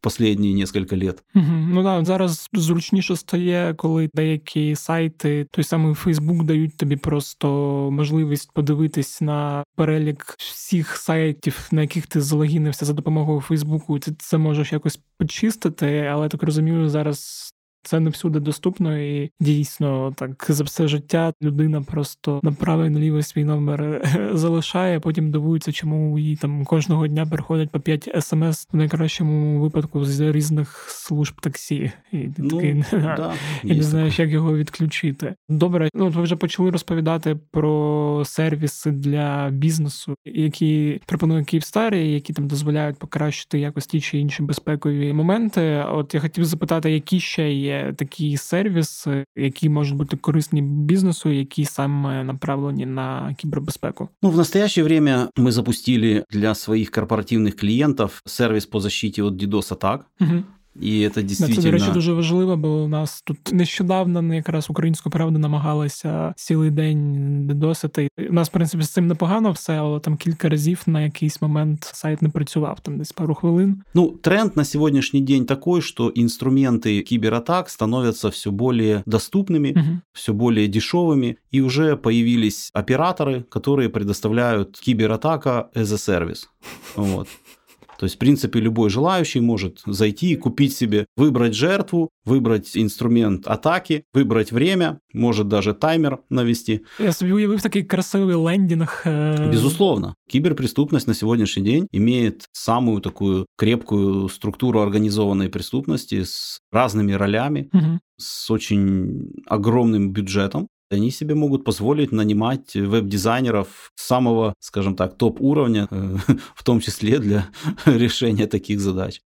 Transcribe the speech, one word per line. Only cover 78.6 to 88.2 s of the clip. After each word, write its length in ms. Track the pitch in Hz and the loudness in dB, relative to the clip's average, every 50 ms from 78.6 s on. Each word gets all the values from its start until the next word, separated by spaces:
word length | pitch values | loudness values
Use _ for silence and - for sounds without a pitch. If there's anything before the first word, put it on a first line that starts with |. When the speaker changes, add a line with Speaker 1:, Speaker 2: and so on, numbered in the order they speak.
| 117 127 127 117 113 107 107 104 98 | 0 0 2 2 2 2 2 2 0
Speaker 1:
доступными, 640 | - 107 110 - - - 196 196 196 175 156 143 139 - | 0 0 0 0 0 -2 -2 0 2 2 2 2 4 4
Speaker 2:
Мгм. 260 | 180 151 151 165 175 - _ _ | 2 2 2 0 -4 -6 _ _
Speaker 1:
все 200 | - - - 110 | -10 -4 -2 -2
более 340 | 104 117 123 117 110 107 104 | 2 2 2 4 4 2 2
дешевыми, 680 | 98 110 107 - - 175 175 165 151 139 127 120 117 - _ _ - | 2 0 -2 2 0 2 2 4 4 2 2 0 -4 -6 _ _ 0
и 80 | 135 | 2
уже 340 | 135 131 123 139 156 156 147 | 2 2 2 2 2 2 2
появились 720 | 139 - 117 113 117 117 117 120 120 113 107 101 - - - _ | 2 2 2 4 4 4 4 4 4 2 2 0 -2 -12 -8 _
операторы, 720 | 104 98 - 127 131 156 180 175 - 156 139 135 127 123 _ | -6 0 0 0 2 2 0 0 0 -2 -2 -2 -4 -6 _
которые 400 | - 117 - - 143 139 127 113 | -8 -4 0 0 2 2 2 0
предоставляют 920 | - 110 104 101 101 - - 110 107 117 120 120 117 107 98 95 - - | 0 -2 -2 -2 -2 -2 0 0 0 2 2 2 2 0 -2 -4 -8 -8
кибератака 880 | - - 123 107 110 107 113 110 - 156 160 151 - 143 123 120 107 - _ | -2 0 2 2 2 2 2 0 0 -2 -2 0 0 -2 -2 -2 -4 -4 _
as 160 | 117 110 101 107 | -2 -2 0 0
a 40 | 104 | -2
service. 460 | - - 98 87 85 85 87 - - _ _ _ - - - - - - - | 0 0 0 0 0 -2 -6 -10 -14 _ _ _ -20 -20 -20 -18 -18 -14 -6
Вот. 320 | - 104 98 95 95 98 - - - _ - - _ _ _ - _ - _ - - | -2 -2 0 0 -2 -4 -10 -14 -20 _ -20 -20 _ _ _ -20 _ -20 _ -12 -6
То 60 | - | -4
есть, 100 | 95 - | -4 -4
в 40 | |
принципе, 400 | - | 2